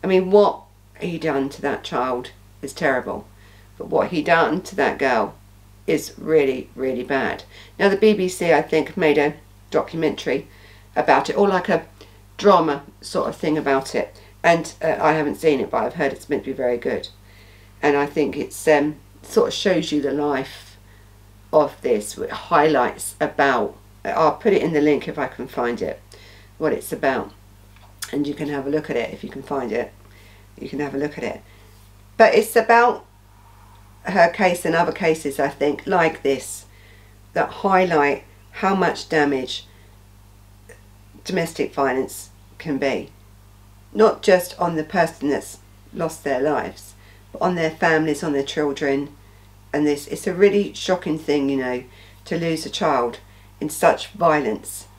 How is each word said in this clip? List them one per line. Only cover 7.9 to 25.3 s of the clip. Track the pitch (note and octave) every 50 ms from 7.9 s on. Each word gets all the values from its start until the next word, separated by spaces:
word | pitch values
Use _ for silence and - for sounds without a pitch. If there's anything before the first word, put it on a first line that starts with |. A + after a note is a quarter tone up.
| G3
B | G3 - A3 G#3+
B | - F#3 F#3
C, | F3+ - F#3 E3+ D#3+
I | D3
think, | D#3 - - D#3+ C#3+ - -
made | - F3 D3+ C#3+ D3+
a | C#3+ D3 D3+ - - - - - - -
documentary | - - - - - E3 D#3+ D3+ - - - D#3+ - - - - - - - - - - - - -
about | - D#3 - C#3+ C3+ - -
it, | -
or | - G3+ G3
like | G3 F3+ F3+ -
a | F#3 D#3 - - - - - - - - - - -
drama | - - G#3 G3 F3 D#3+ D#3+ C#3+ C#3+ - - - -
sort | - - - - - -
of | E3+
thing | - - E3 D3+
about | D#3 - C#3 C3+ C3+ - - -
it. | A#2 F#2 - - - - - - - -
And, | E3+ E3+ E3+ D#3+ - - - -
uh, | E3 D3 -
I | - D#3 D3+
haven't | D#3+ D3+ D3 -
seen | - - D#3+ D3 C3
it, | A2 -
but | - A#2+ A2
I've | B2 -
heard | E3+ D#3 C#3 -
it's | - - -
meant | D3 C3 -
to | C3+
be | C3
very | - C3 B2 B2
good. | A#2 - C3+ A#2+ F#2 - - - - - - - - - - - - - - - - -
And | D3 C#3+
I | C#3+ C#3+
think | C#3+ - D#3+ D3 A2 -
it's, | C#3+ - - - - - -
um, | D#3 C#3+ C#3+ D3+ D3+ - - - - - -
sort | - - A3 F#3+ -
of | -
shows | - - G3+ F#3 E3 - -
you | - D3 C3+
the | C#3 C3
life | D3 D3 D3 C#3+ C3 C3 - - - - - - - - - - - - - - - - - - - - - -
of | D3+ D3 C3+ - -
this, | - - A#2+ G#2 G#2 - - -
it | - -
highlights | - - - - E3+ D#3 D3 D#3+ D3+ C3+ B2 G#2+ - - - - - -
about, | D#3 D3 - - C#3+ C#3 C3 A#2+ G#2+ - - - - - - - -
I'll | - - - D#3+ D3+ C#3+
put | - - A#3 G3
it | - -
in | D#3+ E3
the | D3
link | D3 D3+ D3 B2+ - -
if | - -
I | C#3
can | B2+